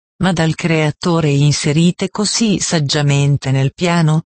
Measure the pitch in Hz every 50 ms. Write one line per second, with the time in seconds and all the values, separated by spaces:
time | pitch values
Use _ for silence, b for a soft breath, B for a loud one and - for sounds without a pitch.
0 | _ _ _ - 180 190 180 165 160 160 151 - - 180 165 156 156 147 - _
1 | - 180 165 165 151 147 143 139 147 147 135 - - 156 143 165 170 180 175 -
2 | 190 185 - - 214 - - - 233 214 185 - - - 175 165 143 135 - 151
3 | 147 143 139 143 143 143 143 - - 131 135 135 135 139 - - 180 175 170 170
4 | 160 151 156 160 - _